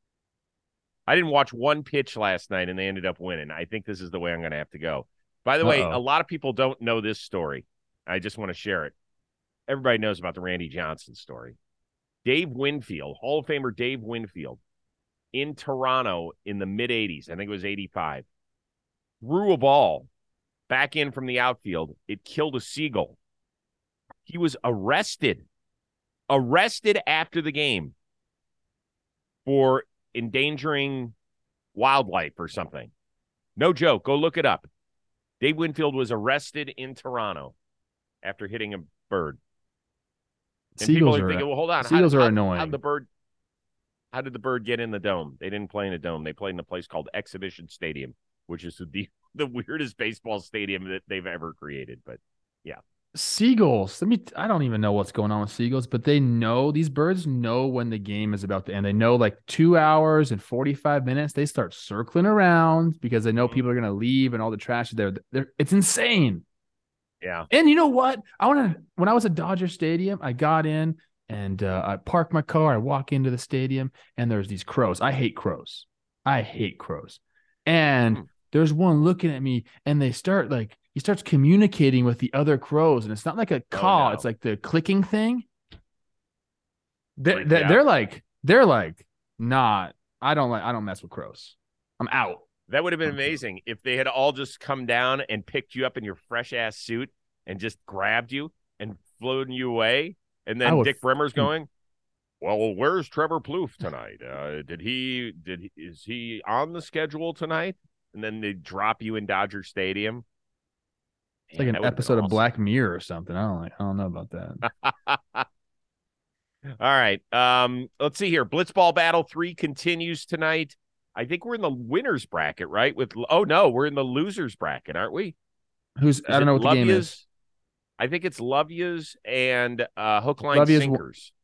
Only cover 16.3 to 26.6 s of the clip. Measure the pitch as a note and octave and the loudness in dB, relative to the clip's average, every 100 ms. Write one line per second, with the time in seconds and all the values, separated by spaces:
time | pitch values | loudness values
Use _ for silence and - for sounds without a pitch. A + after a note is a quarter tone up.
16.3 | - - G2+ F#2+ G2+ A#2+ A#2 G#2+ D2+ C#2 | -12 -10 -8 -6 -4 -2 -2 -4 -8 -12
17.3 | E2+ G2+ G#2 G2 G2+ G2 - D#2+ C#2 B1+ | -12 -10 -8 -8 -8 -8 -6 -6 -8 -14
18.3 | _ _ _ _ _ _ _ _ _ A2 | _ _ _ _ _ _ _ _ _ -4
19.3 | E3+ G#3 E3+ C3+ C#3 A2+ D2 B1+ _ _ | 0 2 4 6 6 4 0 -8 _ _
20.3 | _ _ _ _ B2+ C#3+ D#3 C#3+ C3 C3 | _ _ _ _ 0 0 -2 -4 -4 -4
21.3 | B2 B2 B2 G#2+ E2+ D#2+ - - G2+ - | 0 0 -2 -4 -6 -6 -10 -12 -12 -8
22.3 | - D3+ B2+ - - D#3 G#2+ D#2+ - _ | -4 -4 -4 -8 -8 -4 -2 -4 -8 _
23.3 | _ _ _ _ _ _ _ _ - _ | _ _ _ _ _ _ _ _ -20 _
24.3 | E3+ E3+ - - A2+ F#2+ D3+ G#3+ - C#3 | -2 -2 0 -2 -2 0 0 0 -2 -2
25.3 | F#2 - _ _ _ _ _ _ _ - | -2 -8 _ _ _ _ _ _ _ 0
26.3 | C#3 B2 D3+ | 0 4 2